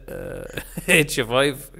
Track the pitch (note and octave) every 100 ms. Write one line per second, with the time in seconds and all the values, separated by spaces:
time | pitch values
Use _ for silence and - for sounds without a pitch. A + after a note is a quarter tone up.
0 | - G1+ G1+ - - - - - - F3
1 | D3 - A2+ B2+ C#3+ C3 - -